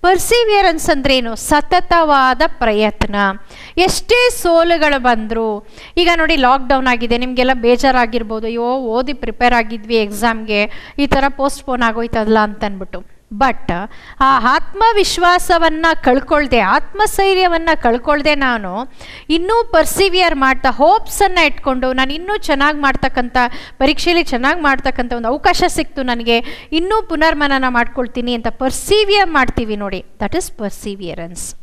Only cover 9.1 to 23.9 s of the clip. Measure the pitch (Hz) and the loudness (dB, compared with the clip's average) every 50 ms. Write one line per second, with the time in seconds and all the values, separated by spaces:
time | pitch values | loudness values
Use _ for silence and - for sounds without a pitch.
9.1 | 285 - - 226 214 - 247 247 240 240 226 214 226 226 208 214 233 226 214 202 | -4 -6 -6 -8 -4 0 2 2 2 2 0 -2 -6 -10 -6 -2 0 0 0 0
10.1 | 208 202 220 240 226 220 220 214 214 202 202 220 - - - - - - 285 269 | -4 -2 -2 -2 -2 -2 -4 -4 -2 -2 0 -2 -4 -10 -14 -12 -4 -2 0 2
11.1 | - 277 269 277 262 - 269 277 269 - - - 254 240 240 233 220 226 233 233 | 2 2 2 0 -2 -2 -4 -4 -4 -4 -8 -6 -4 0 0 -2 -2 -2 -6 -4
12.1 | 233 233 214 214 220 220 214 214 208 - - 208 202 190 190 - - 185 185 - | -2 -2 0 2 2 2 2 0 -2 -6 -6 -6 -6 -8 -10 -10 -12 -12 -14 -14
13.1 | - - _ _ 220 202 214 196 220 - - - 185 175 190 220 - - - - | -20 -20 _ _ -4 0 0 0 0 -2 -4 -4 -4 -4 -6 -10 -12 -18 -20 -20
14.1 | - - 269 269 269 254 220 247 269 320 - - - 392 440 453 466 415 381 - | -4 0 2 2 2 2 2 2 0 0 0 -4 -2 0 2 2 4 2 0 0
15.1 | - - 349 349 359 359 359 - 370 330 330 330 311 311 320 330 320 - - 269 | 0 2 2 4 4 2 2 2 2 2 4 2 0 2 0 0 0 2 2 2
16.1 | 254 269 277 - 339 294 294 262 254 240 202 185 208 285 311 - - 392 415 415 | 2 2 0 0 0 0 0 2 2 2 2 2 2 0 0 -4 -2 -2 -2 0
17.1 | - - 392 392 392 370 370 359 339 330 330 330 320 302 - 240 226 247 240 - | 2 0 2 2 2 2 2 2 2 0 0 0 0 2 2 0 0 0 0 0
18.1 | 294 294 285 302 302 294 277 262 247 226 202 185 175 208 254 269 - - - - | 0 2 2 0 0 2 0 0 0 -2 -4 -6 -8 -8 -8 -10 -12 -18 -20 -18
19.1 | - - - - 302 320 349 370 440 466 466 466 - 330 311 311 - - 381 392 | -18 -20 -4 -2 -2 0 0 2 0 0 0 2 2 2 2 2 2 0 0 2
20.1 | 349 370 370 339 320 277 269 269 262 254 - 269 233 - 269 320 392 440 415 - | 4 2 2 2 2 2 2 2 2 2 0 0 2 4 4 4 4 4 2 -4
21.1 | - - 403 392 - 359 330 294 277 - - 285 262 254 247 262 254 254 262 262 | -2 0 0 2 2 2 2 2 0 -2 -2 -2 -2 0 -2 -2 0 0 -2 -2
22.1 | 285 320 349 370 415 427 - - 302 277 277 294 302 294 294 277 262 - - 262 | -2 -6 -6 -4 -4 -4 -2 -2 0 2 2 0 0 0 0 0 0 0 -2 -2
23.1 | - - 240 247 - 254 247 233 - - - - - - 262 269 | -2 -2 -4 -2 0 0 0 0 -2 -8 -12 -16 -6 0 0 0